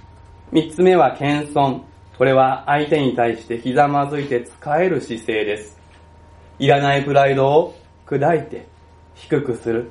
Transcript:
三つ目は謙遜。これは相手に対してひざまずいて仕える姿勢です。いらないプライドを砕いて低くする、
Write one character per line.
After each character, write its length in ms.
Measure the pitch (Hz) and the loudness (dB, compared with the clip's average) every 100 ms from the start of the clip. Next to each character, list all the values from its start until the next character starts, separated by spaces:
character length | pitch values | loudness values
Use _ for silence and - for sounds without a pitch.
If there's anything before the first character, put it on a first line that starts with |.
| - - - - - | -20 -20 -20 -20 -4
三 180 | 156 160 | -2 -2
つ 120 | - | 2
目 140 | 185 180 | 4 4
は 200 | 131 - | 4 0
謙 340 | 143 147 147 | -4 -4 -4
遜。 280 | 151 139 101 - - - - | -2 -2 -2 -10 -20 -14 -2
こ 60 | |
れ 100 | 131 | 2
は 300 | 131 131 135 - | 4 2 0 -2
相 240 | 147 151 | -2 0
手 100 | 156 | 0
に 160 | 131 123 | 0 0
対 220 | 117 113 | -2 -2
し 100 | - | -8
て 80 | 117 | -8
ひ 140 | 127 | -2
ざ 160 | 131 143 | 2 2
ま 180 | 143 143 | 2 -2
ず 140 | 147 | -6
い 60 | 135 | -4
て 180 | 120 | -4
仕 80 | 117 - 151 151 | -6 -14 -4 -2
え 100 | 185 | 0
る 120 | 143 | -2
姿 240 | - 113 | -6 -8
勢 200 | - 107 104 | -4 -2 -2
で 100 | 107 | -6
す。 160 | - - - - - - - - - - | -10 -20 -20 -20 -20 -20 -20 -20 -20 -2
い 80 | 139 | 2
ら 160 | 143 | 2
な 120 | 139 139 | 2 0
い 80 | 139 | 2
プ 80 | |
ラ 160 | 139 139 | 2 4
イ 40 | |
ド 140 | 135 135 | 4 4
を 260 | 151 175 - - _ - | 4 2 -4 -20 _ -6
砕 120 | 139 147 160 | -2 0 0
い 140 | - | -4
て 160 | - - - - - - | -14 -18 -20 -20 -20 -20
低 260 | - - 135 | -20 -4 -4
く 160 | 135 113 | -2 -6
す 160 | 117 | -4
る、 180 | 113 120 | -4 -6